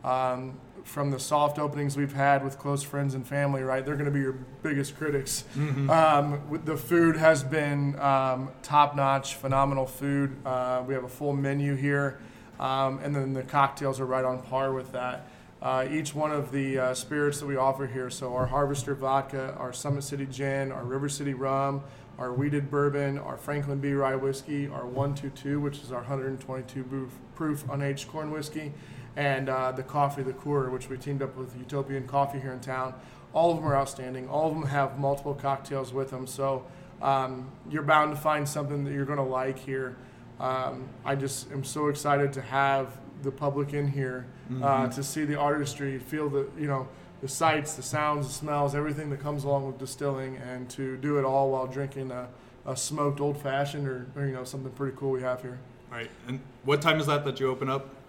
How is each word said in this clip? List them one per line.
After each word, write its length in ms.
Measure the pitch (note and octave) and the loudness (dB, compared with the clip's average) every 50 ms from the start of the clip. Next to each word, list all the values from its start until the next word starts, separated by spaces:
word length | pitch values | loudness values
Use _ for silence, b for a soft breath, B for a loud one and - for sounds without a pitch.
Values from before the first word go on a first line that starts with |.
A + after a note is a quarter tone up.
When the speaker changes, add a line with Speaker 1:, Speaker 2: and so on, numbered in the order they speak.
| - | 0
Speaker 1:
Um, 560 | C3 B2+ C3 C3 B2+ B2+ B2+ C3 C3 C3 - - - - - - | 0 0 2 2 0 0 -2 -4 -8 -10 -12 -16 -18 -18 -18 -16
from 260 | - - D3 C#3+ C#3+ | -10 -4 -2 0 0
the 80 | C3+ C3 | 0 -2
soft 400 | C3 - D#3 D3 D3 D3 D3 D#3 | -2 2 4 4 4 4 2 2
openings 380 | D3+ C#3+ C3+ C#3+ C#3+ C#3+ C#3 C#3+ | -2 -2 0 0 -2 0 0 0
we've 160 | C#3+ C#3 C#3 | -2 -2 2
had 280 | C#3 C#3 C#3 C#3+ C#3 | 2 6 6 6 6
with 160 | C#3 C3+ C#3 - | 4 0 -6 -4
close 240 | - C#3 C#3+ C#3 C#3 | -2 -2 -2 -2 -2
friends 300 | - - C#3+ C#3+ C3+ C3 | -4 -2 0 0 0 0
and 140 | C3+ B2+ - | -2 -4 -2
family, 340 | C#3 C#3+ C#3+ C#3+ C#3 C3+ C3 | 0 0 2 2 2 0 0
right, 220 | C3 C3 C3 C3 | 0 0 0 0
they're 120 | C#3 D3+ C#3+ | 0 -2 0
gonna 120 | D3 C#3+ | 0 2
be 120 | C#3 C#3+ | 2 2
your 160 | C#3 C3 C3 C3 - - - - - | 2 2 0 -4 -6 -12 -14 -4 -2
biggest 320 | D#3+ D3 C#3 C#3 C#3 - - | 0 2 2 0 -2 -4 -4
critics. 460 | D#3 D3+ C#3+ C#3 C3 - - - - - - C#3 | -2 0 0 0 0 0 -4 -6 -6 -6 -2 -2
Speaker 2:
Mm-hmm. 320 | D3 D3+ C3+ C3+ C#3 C3+ | 0 0 2 2 4 6
Speaker 1:
Um, 600 | D#3 E3 D#3+ D#3 D3+ C#3+ C#3+ D3 C#3+ C#3+ - - | 8 8 8 8 8 8 6 4 0 -2 -2 -4
with, 140 | D3 D#3+ - | -4 -4 -2
the 120 | D3+ D#3+ C#3+ | -2 -2 -2
food 400 | - - F3 E3+ E3+ E3 D#3+ D#3 | 0 4 6 8 8 8 8 8
has 260 | D#3+ D#3+ D#3+ C#3+ C3 | 8 8 8 8 4
been, 560 | C3+ D#3 D#3+ D3 D3 C#3+ C#3+ C#3+ C#3 C#3+ C#3+ | 0 2 2 2 2 2 2 2 2 0 2
um, 520 | C#3+ C#3 C3+ C3+ C3+ C3 C3 B2+ C3 C#3 - - - | 4 4 6 6 6 4 2 0 0 -6 -8 -12 -6
top-notch, 720 | - D3 D3 D3 C#3 C#3 C#3+ C#3 C3+ C#3 C3+ C3 - - | 4 8 8 8 8 6 4 4 6 6 4 2 -2 -8
phenomenal 500 | - - C3+ C3+ C3+ C#3 C#3 C#3 C3+ C3 | -4 0 2 6 6 6 6 4 2 0
food. 520 | B2+ - - C#3 C#3 C#3 C#3 C#3 C3+ C3+ C3+ - | -2 -2 -4 -2 0 2 2 2 0 -2 -4 -4
Uh, 360 | C3 C3 B2+ B2+ B2+ B2+ B2+ B2 B2+ | -2 0 0 2 2 2 0 0 0
we 60 | C3+ | -2
have 100 | C3 B2+ | -2 -2
a 60 | B2+ | -6
full 240 | - - D3 D3 C#3+ | -8 -4 -2 0 2
menu 420 | C#3 C#3 C#3 C#3 C#3+ C#3+ C#3+ C#3+ | 2 2 2 2 2 2 2 2
here, 440 | C3 C3+ C#3+ C#3+ C#3+ C#3+ C#3 C3+ B B B B B B B B - | 2 2 2 4 4 2 2 -2 B B B B B B B B -4
um, 380 | - C3 C3 C3+ C3+ C3+ C3 C#3 D3 | -2 0 2 2 2 2 2 -2 -2
and 100 | C#3+ C#3+ | -2 0
then 200 | C#3+ C3+ C3+ C3+ | 0 0 0 -2
the 100 | C3 B2+ | -4 -4
cocktails 560 | C3+ - D3 C#3 C3+ - - D3 C#3 C3 A#2+ | 0 4 4 4 4 4 0 -2 -2 0 0
are 60 | C3+ | -2
right 180 | B2+ B2+ C3 B2+ | 0 2 2 2
on 180 | B2+ B2+ B2+ | 2 0 -2
par 300 | B2 - B2+ C3 C3+ C3+ | -6 -4 -2 0 0 0
with 220 | C3+ C3 B2+ - - | 0 -2 -4 -6 -6
that. 340 | B2+ B2 B2 B2+ C3 - B B B B B B B | -4 -4 -4 -4 -6 -10 B B B B B B B
Uh, 240 | - C3 C3 C3 C3 C3+ | -2 0 2 2 0 0
each 240 | D3 D#3 D#3+ C#3 - | 0 -2 -2 -2 -2
one 160 | D3 D3+ D3+ | -2 0 0
of 220 | D3+ D3 C3 - C3+ | 0 0 -2 -2 -2
the, 260 | C#3 C3+ C3+ C3+ C3 | -2 0 0 2 2
uh, 140 | B2+ B2+ B2+ | 2 2 0
spirits 480 | B2 - - D3 D3 D3 D3 C#3+ C#3+ | -2 -4 -4 0 2 2 2 2 0
that 40 | D3 | -4
we 120 | C#3+ C#3 C3 | -2 0 2
offer 280 | C3 C3+ C3+ C3+ C#3 | 4 2 2 2 -2
here, 240 | B2+ A#2 C3 B2+ B2+ | -4 -4 -6 -6 -6
so 240 | A#2+ - C3+ B2+ B2 | -6 -6 -6 -4 0
our 120 | B2+ B2+ | 0 0
Harvester 500 | B2 B2 C#3 C#3+ C#3 C#3+ C#3 - - C#3+ | 2 4 2 2 2 0 -2 -2 -2 -2
Vodka, 580 | C#3+ C3+ C3 C3+ C#3 C3+ - - C3+ C3 C3+ - - | -2 0 2 2 2 2 0 -4 -6 -6 -6 -6 -6
our 140 | C3 B2+ B2 | -8 -8 -8
Summit 320 | - - D3 C#3 C#3+ C#3 | -6 -2 -2 -2 -2 -2
City 200 | - C#3+ C#3 C#3 | -4 -4 -4 -4
Gin, 460 | C3+ C3 A#2 C#3 C#3 C3+ C#3 C3+ C3+ | -6 -4 -4 -2 0 0 0 -2 -2
our 140 | C3 - B2 | -4 -6 -6
River 240 | B2 B2+ C3+ C#3+ C#3+ | -4 -2 -2 -2 -2
City 240 | C#3+ - C#3+ C#3+ C3+ | -2 -2 -2 -2 -2
Rum, 500 | B2 C3+ C3+ C3+ C3+ C#3 C#3 C#3 C#3 C#3 B B B B B B - | 0 0 0 2 2 2 2 0 -2 -4 B B B B B B -8
our 140 | B2+ B2+ | -6 -4
Wheated 400 | B2 B2+ C#3+ D3 D3 D3 C#3+ C3+ | 0 0 0 2 2 0 0 0
Bourbon, 460 | C#3 C#3+ C#3+ C#3+ C#3 C#3+ C#3 C#3 C#3 C#3+ | 2 4 4 4 4 2 0 0 0 -2
our 180 | - - C3 | -4 -6 -8
Franklin 440 | C3+ - - D3 C#3+ C#3+ C#3 C#3 C#3 | -8 -4 -4 -2 -2 -2 -2 -2 0
B 120 | C#3 C#3+ | 0 2
Rye 240 | C#3 C#3 C#3 C3 C3 | 2 4 4 2 2
Whiskey, 540 | C3+ C3+ C3+ C3+ C3+ - - D3 C#3+ C#3+ C#3+ | 2 0 0 -2 -2 -4 -4 -2 -2 -2 -2
our 160 | C#3+ C3+ B2 | -4 -6 -8
one 280 | B2 B2 C3 C#3 C#3+ C#3+ | -6 -2 0 0 0 0
two 160 | C#3+ - C3+ | -2 -4 -8
two, 280 | B2+ - - C#3+ C#3+ D3 | -8 -6 -4 -2 0 0
which 200 | D3 C#3+ C#3 - - | 0 -2 -4 -6 -10
is 80 | A#2+ | -8
our 120 | B2+ B2 A#2 | -8 -8 -4
hundred 240 | A#2 C#3 C3+ C3 C3+ | -4 -4 -2 -2 -4
and 120 | C3+ C3 | -4 -6
twenty-two 440 | - - C3 C3 B2 - - C#3 B2+ | -6 -8 -8 -8 -8 -8 -8 -8 -8
proof, 260 | B2 C3+ C3+ C3 B2 - - - - - | -6 -4 -6 -6 -6 -10 -14 -18 -18 -8
proof 300 | - E3 D#3 D3+ C#3+ - B2 | -4 -2 -2 -2 -2 -4 -4
unaged 380 | C3+ C#3 C#3+ C#3 C3+ C#3 - - | -4 -2 0 -2 -2 -2 -6 -8
corn 240 | - D#3 D3+ D3+ | -8 -6 -6 -4
whiskey, 400 | D3+ D#3 C#3+ C#3+ - D#3 D#3 D3 C#3+ B B B B B B B B C#3+ | -4 -6 -6 -6 -8 -8 -8 -8 -10 B B B B B B B B 0
and, 320 | C#3+ C#3+ C#3 C3+ C3+ C3+ | 2 2 2 2 0 0
uh, 240 | C3 C3 C3 B2+ B2+ | 0 2 0 0 0
the 100 | B2+ C3 | -2 -6
Coffee 400 | - - D3 C#3+ C#3 C#3+ C#3+ C3 | -2 2 2 2 2 2 -2 -4
Liqueur, 460 | B2+ B2+ B2+ - D3 D3 C#3+ C3 B2+ | -4 -4 -6 -4 0 0 2 2 0
which 200 | B2+ B2+ - - | -2 -4 -6 -6
we 80 | C3+ B2 | -10 -8
teamed 240 | - D3 C#3+ C3+ | -6 -4 -2 -2
up 140 | C#3 C3+ - | -2 -4 -4
with 180 | C3 C3 A#2+ A#2 B2+ | -8 -10 -10 -10 -12
Utopian 500 | B2+ - D3 C#3+ C#3 C3+ C#3 C3+ B2+ A#2+ | -10 -6 -4 -4 -4 -2 -4 -6 -4 0
Coffee 320 | C#3 C#3 C#3 C#3 C#3 C#3 | 2 2 2 2 0 -4
here 140 | C3 C3+ B2+ | -6 -6 -6
in 80 | B2+ | -8
town. 320 | A#2+ C3+ C3 C3 C3 C3 C3 B B B B B B B - | -6 -6 -4 -2 -2 -4 -6 B B B B B B B 2
All 180 | D#3+ E3 E3+ | 4 6 6
of 60 | E3+ D#3+ | 6 4
them 100 | D3+ D#3 | 2 2
are 80 | C#3+ | 4
outstanding. 540 | C#3 C#3 C3 - - C3 B2+ B2+ C3 B2+ C3 | 4 2 2 -2 -8 -8 -8 -6 -8 -8 -2
All 180 | D3 D3 D#3 D#3+ | 0 2 2 2
of 60 | D#3 | 0
them 100 | D#3+ D#3 C#3 | 0 -2 0
have 300 | C#3+ C#3+ C#3+ C3 - C#3 | 2 2 2 2 0 0
multiple 360 | C#3+ C#3+ C#3+ C#3+ - - C#3 | 2 2 2 0 -2 -4 -4
cocktails 580 | C#3 - C#3 C#3 C3+ C3+ - C#3+ C3+ C3 A#2+ | -2 0 0 0 0 -2 -4 -4 -4 -4 -2
with 180 | B2 C3+ C3+ C3 | -2 -4 -4 -4
them, 160 | C#3 B2+ C3 | -4 -8 -8
so, 380 | B2 - - C#3 C3+ C3+ C3 B2+ B B B B B B B | -8 -4 -2 0 0 0 -2 -4 B B B B B B B
um, 500 | - C#3 C#3 C3+ C3 C3 C3 B2+ B2+ C3+ - - - - | 2 2 4 4 2 0 -4 -8 -10 -12 -14 -14 -12 -6
you're 140 | D3 D#3 D3+ | -4 -2 4
bound 320 | C#3+ D#3 D#3 D3+ D3+ D3 | 6 6 6 6 6 0
to 60 | C#3+ | -2
find 260 | - D#3 D3+ D3+ D3 C#3+ | 0 2 2 2 0 -2
something 380 | - D3+ C#3+ C#3 D3 C#3+ C#3+ | -2 -4 -4 -2 -2 -4 -4
that 80 | C#3 C#3+ | -2 -2
you're 100 | C#3+ C#3 | -2 -2
gonna 220 | C3+ D3 C#3+ C3+ C3 | -2 0 0 0 0
like 320 | B2+ B2+ C3 C3 C3+ - | 0 0 0 -2 -4 -6
here. 380 | - - C3+ C3 C3 B2+ A#2+ B B B B B B B B - | -6 -4 -4 -4 -4 -4 -8 B B B B B B B B -4
Um, 480 | C3 C3 C3 C3 C3 C3+ C3 B2+ C3 C#3 - - - | -2 -2 0 0 -2 -2 -4 -6 -10 -12 -14 -10 -2
I 120 | C#3 C#3 | -2 0
just 360 | C#3 C3+ C3+ - - - - | 0 0 -2 -4 -6 -8 -6
am 140 | - C#3 C3 | -6 -6 -6
so 240 | - - D3+ D3+ D3 | -4 -2 0 0 0
excited 420 | C#3+ C#3+ - D3 C#3+ C#3 C#3+ C#3 C#3 | 0 0 2 2 4 4 4 2 0
to 80 | C3+ | -4
have 560 | A#2+ A2+ C3 C3+ C#3 C#3 C#3 C#3 C3+ B2 - - - - - - C#3 | -6 -2 2 4 4 4 4 2 0 -2 -8 -14 -16 -16 -14 -6 -4
the 80 | C3+ | -4
public 420 | C3+ - D3 C#3+ C3+ C#3+ C#3+ C#3 C#3+ | -4 0 -2 0 0 0 -2 -2 0
in 160 | D3 C#3+ C#3+ | 0 0 0
here, 360 | C3+ C#3+ C3+ B2+ B2+ B2+ B2 - B B B B | 0 0 -2 -2 -2 -6 -10 -12 B B B B
uh, 40 | B2+ | -6
Speaker 2:
Mm-hmm. 380 | C3 B2+ C#3 C#3 C3 B2 A#2+ A#2+ | 0 2 4 4 4 4 2 0
Speaker 1:
to 100 | C#3 C#3 | -2 -6
see 220 | - - D#3 D#3 | -4 -2 -2 0
the 120 | D3 D3 D3 | 0 0 2
artistry, 640 | C#3+ D3 D3 D#3 C#3+ C3+ - - C#3+ C#3 C3+ C3 | 2 2 2 2 0 -2 -4 -4 -4 -4 -4 -6
feel 300 | A#2 - - D3+ D3+ D3 | -6 -6 -4 -2 -2 0
the, 180 | C#3 C#3 C#3 C#3 - - | 0 0 -2 -2 -4 -6
you 80 | D3+ D3 | -2 -2
know, 200 | C#3 C3 B2+ - B B B B B B | -2 -2 -2 -6 B B B B B B
the 60 | - C3+ | -8 -8
sights, 460 | - - E3 D#3+ D#3 D3+ D3 D3 - | -2 2 4 4 4 4 0 -4 -8
the 80 | - C3 | -8 -8
sounds, 420 | - - D3+ D3+ D3+ D3 D3 C#3+ B2+ | -4 -2 0 2 2 2 0 0 -4
the 60 | A#2+ | -4
smells, 400 | - - D3+ D3 D3 C#3+ C#3+ C#3 | -6 -4 -2 0 2 2 2 2
everything 360 | D3 D3 D#3 D3 C#3+ D#3 D3 | 0 0 0 -2 -4 -4 -6
that 100 | C#3+ C3+ | -6 -4
comes 240 | C#3 D3 D3 D3 C#3 | -4 -4 -4 -2 0
along 240 | C#3+ C#3 C#3 C3+ C3+ | 2 2 2 0 -2
with 100 | C3 B2+ | -6 -8
distilling, 600 | C3 B2+ - - C#3+ C#3+ C#3 C3 C3 C3 C3 C3 | -8 -10 -8 -2 -2 -2 -2 -2 -4 -6 -8 -8
and 300 | B2 B2 B2+ B2+ B2+ B2 | -8 -8 -8 -8 -10 -10
to 240 | - - C3+ C3 C3 B2+ | -6 -6 -4 -4 -4 -2
do 200 | C3+ D3 D3 C#3+ | -2 2 2 2
it 60 | C3+ | 2
all 260 | C3+ C3 C#3 C#3 C3+ | 4 4 4 4 4
while 160 | C3 C3 C3 B2+ | 2 0 0 -2
drinking 420 | C3 C3+ C#3 C3+ - C#3 C3+ C3 | -2 -4 -4 -4 -4 -6 -6 -6
a, 180 | B2 B2 B2 A#2+ B B B B B B - | -6 -8 -8 -10 B B B B B B -8
a 100 | - A2+ G#2+ | -6 -4 -4
smoked 420 | - - D3 D#3 D3 C#3+ C#3 C#3+ | -4 -4 0 2 2 2 2 2
old 180 | C#3+ D3 C#3+ C#3+ | 0 -2 -2 -2
fashioned 500 | - C#3 C3 C#3 C#3+ C#3+ - D3 C#3+ C3+ | -2 -2 0 0 0 0 -2 -4 -4 -2
or, 200 | C3 B2+ B2 B2 - | -4 -4 -8 -10 -6
or, 100 | C#3+ C#3+ | -2 -2
you 60 | C#3 C3 | -2 -2
know, 120 | B2+ B2+ | -4 -6
something 260 | B2 - D#3+ C3 C3+ | -8 -8 -8 -8 -8
pretty 240 | A#2+ B2+ C#3 C3+ C3 - | -4 -4 -4 -4 -2 -2
cool 140 | C#3 C3+ | -2 0
we 100 | C3 B2+ | 0 0
have 200 | B2+ B2+ B2+ B2 | 0 0 -2 -2
here. 180 | - B2+ B2 B2 - - - - - - | -4 -10 -10 -10 -14 -16 -20 -20 -16 -12
Speaker 2:
Right. 180 | A#2+ A#2 A2+ A2 - - - A#2+ | -8 -8 -8 -8 -10 -14 -8 -6
And 120 | B2+ C3+ - - - - - | -6 -6 -6 -12 -18 -10 2
what 180 | C3 C#3+ C#3+ | 2 2 4
time 180 | D3 E3 D#3 D#3 | 6 4 4 4
is 80 | D3 D3 | 4 2
that, 180 | D3+ C#3+ C#3+ | 2 2 2
that 140 | C#3+ B2 - | 0 -2 0
you 80 | C3+ C3 | 0 0
open 200 | C3 B2+ C#3 C3+ | 0 0 0 0
up? 200 | C3+ C#3 C#3 - - - - | 0 -2 -2 -6 -16 -20 -20